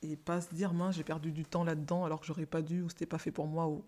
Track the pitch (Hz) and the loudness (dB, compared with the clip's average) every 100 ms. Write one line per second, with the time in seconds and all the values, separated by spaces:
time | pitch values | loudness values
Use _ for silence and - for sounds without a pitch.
0 | 156 151 - 175 170 165 196 170 185 170 | -8 -6 0 -2 0 0 2 4 2 0
1 | - 160 160 151 151 175 165 156 147 175 | -2 -2 -2 -2 0 2 2 2 2 2
2 | 170 156 165 156 151 160 156 175 170 - | 2 0 -2 -4 0 0 2 0 0 -2
3 | 170 160 165 - 151 165 160 151 | -2 -2 -2 -2 0 2 2 0